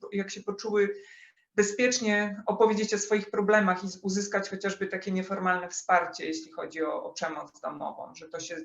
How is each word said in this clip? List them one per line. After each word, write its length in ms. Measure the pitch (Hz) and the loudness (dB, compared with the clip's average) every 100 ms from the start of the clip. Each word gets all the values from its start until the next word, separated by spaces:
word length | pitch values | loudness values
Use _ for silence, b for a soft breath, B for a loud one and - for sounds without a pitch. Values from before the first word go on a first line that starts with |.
| - | -6
jak 180 | 202 190 | -4 -4
się 120 | 202 | -6
poczuły 460 | - 202 220 208 202 B B B B B B | -8 -6 0 2 2 B B B B B B
bezpiecznie, 880 | - 202 - 247 247 214 208 208 202 - | 2 2 4 2 4 2 2 0 -2 -2
opowiedzieć 480 | 196 214 208 208 | 6 6 6 2
o 40 | 202 | 0
swoich 320 | - 214 - | 2 0 2
problemach 540 | 220 202 214 190 180 | 0 6 6 6 2
i 40 | 196 | -4
z-, 100 | - | -6
uzyskać 480 | 196 196 202 196 - | -2 -2 0 -2 -4
chociażby 360 | 190 196 - 190 | -4 -4 -4 -6
takie 260 | 185 196 | -4 -2
nieformalne 560 | 185 190 190 185 180 180 | -2 -2 -2 0 0 -2
wsparcie, 580 | - - 180 165 - 160 | -6 2 2 2 -4 -6
jeśli 260 | 160 - | -6 -8
chodzi 300 | - 160 160 | -10 -8 -4
o, 220 | 156 151 | -2 -2
o 80 | - | -6
przemoc 480 | - 165 151 151 - | -6 -4 -4 -12 -10
domową, 540 | 160 147 151 160 156 | -10 -8 -10 -8 -14
że 140 | - 160 | -14 -12
to 120 | - | -10
się, 160 | - 165 | -10 -10